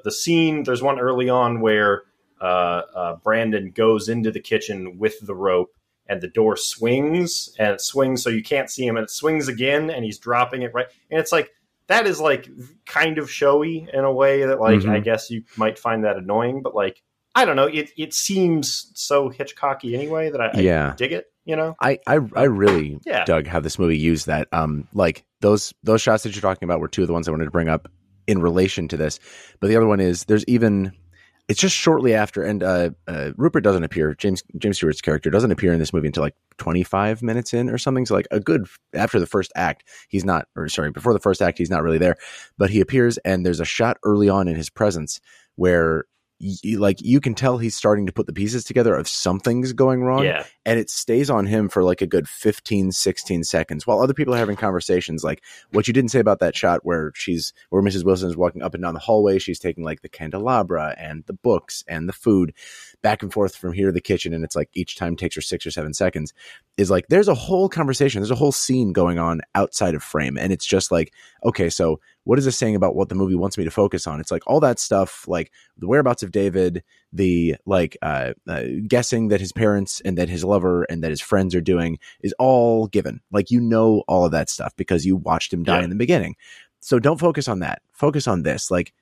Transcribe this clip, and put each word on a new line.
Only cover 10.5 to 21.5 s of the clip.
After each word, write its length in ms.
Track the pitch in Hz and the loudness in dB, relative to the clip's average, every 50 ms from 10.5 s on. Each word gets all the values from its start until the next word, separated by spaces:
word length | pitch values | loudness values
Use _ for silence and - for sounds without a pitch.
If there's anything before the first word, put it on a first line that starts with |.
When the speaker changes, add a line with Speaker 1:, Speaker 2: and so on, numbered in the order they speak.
| 139 127 | -4 -6
Speaker 1:
it 120 | 123 117 113 | -6 -4 -4
right. 140 | 123 127 - _ _ _ - | -4 -6 -6 _ _ _ -4
And 100 | 156 160 | -2 -2
it's 120 | 156 - | -2 0
like, 200 | 170 165 - - _ _ _ _ _ _ _ | 0 -2 -2 -4 _ _ _ _ _ _ _
that 180 | - 190 233 226 | 0 0 2 2
is, 120 | 202 170 147 | 0 0 0
like, 280 | 156 151 135 - - - - - 123 - _ _ _ | 0 0 0 0 -4 -10 -20 -20 -20 -20 _ _ _
kind 320 | - - 147 156 160 156 | -6 -2 0 0 0 0
of 120 | 156 143 127 | -2 -6 -6
showy 580 | - - 147 143 143 147 151 165 165 160 160 - | -4 0 2 4 4 4 2 -2 -6 -8 -8 -6
in 120 | - 135 135 | -2 0 0
a 80 | 135 131 | 0 2
way 320 | 127 139 139 139 139 135 | 4 4 4 4 4 2
that, 140 | 131 135 131 | 0 0 2
like, 200 | 110 110 107 101 | 4 4 4 4
Speaker 2:
Mm-hmm. 120 | 95 107 | 2 2
Speaker 1:
I 80 | 107 107 | 0 0
guess 300 | 104 117 113 107 - - | 0 0 -2 -2 -4 -6
you 140 | 117 113 113 _ - | -12 -12 -12 _ -4
might 220 | 110 110 110 107 - | -2 -2 -2 -2 -4
find 240 | - 117 113 110 107 | -4 -4 -2 0 0
that 140 | 104 98 | -2 -2
annoying, 440 | 98 92 95 104 110 117 123 131 135 | -4 -4 -2 -2 -2 -2 -2 -4 -4
but, 140 | - 143 120 | -6 -4 -2
like, 260 | 104 98 95 - _ _ _ _ _ _ _ - | -2 -2 -4 -4 _ _ _ _ _ _ _ 0
I 100 | 247 254 | 2 2
don't 100 | 185 147 | 4 4
know. 120 | 135 139 | 2 2
It, 240 | 151 156 151 147 - _ | 2 0 -2 -6 -6 _
it 160 | - 156 - - | -10 -10 -6 -6
seems 800 | - - - 196 190 185 175 165 156 135 - - - - - _ | -4 -4 -2 0 2 2 2 2 0 -2 -4 -6 -8 -10 -12 _
so 360 | - - - 143 143 139 127 | -10 -4 0 0 0 0 0
Hitchcocky 640 | 123 - 139 - - - - 143 139 135 - 120 117 | -4 -8 -10 -10 -8 -4 -4 -4 -4 -4 -6 -6 -6
anyway 340 | 127 147 151 160 160 160 156 | -6 -4 -4 -4 -4 -4 -4
that 120 | 147 131 | -2 -2
I, 100 | 117 110 - | -2 0 2
I 60 | 101 | 4
Speaker 2:
Yeah. 340 | 95 92 85 78 73 71 71 | 4 4 4 4 0 -2 -2
Speaker 1:
dig 160 | - 123 139 165 | -2 -4 -4 -4
it, 180 | - - _ _ _ _ | -6 -8 _ _ _ _
you 100 | 165 | -6